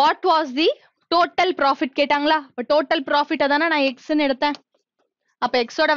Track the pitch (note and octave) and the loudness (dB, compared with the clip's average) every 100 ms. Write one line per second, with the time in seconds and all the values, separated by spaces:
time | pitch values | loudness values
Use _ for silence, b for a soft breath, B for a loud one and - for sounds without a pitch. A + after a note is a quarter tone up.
0 | D4 G4+ F#4 D#4+ D4 B3+ F4+ D5+ b _ | 2 2 0 0 0 -2 -2 -2 b _
1 | - F4 F3 - F4+ - C#4 C4+ C#4 - | -2 0 0 0 -2 0 -2 0 -4 -2
2 | C#4+ C#4+ D4 D#4 C4+ - A#3 D4 C#4+ E4 | 0 0 0 -2 -4 -10 -2 0 0 -4
3 | C#4 C#4+ D4 D4+ C#4 D4 E4 D#4 C4+ B3+ | 0 -2 0 -2 0 0 0 0 -2 -4
4 | - D4+ C#4+ C4 D4 C#4+ _ _ _ _ | -4 -2 0 0 -4 -4 _ _ _ _
5 | _ _ _ - A#3+ B3 A#3 - D#4 | _ _ _ -8 -2 -2 -2 -2 0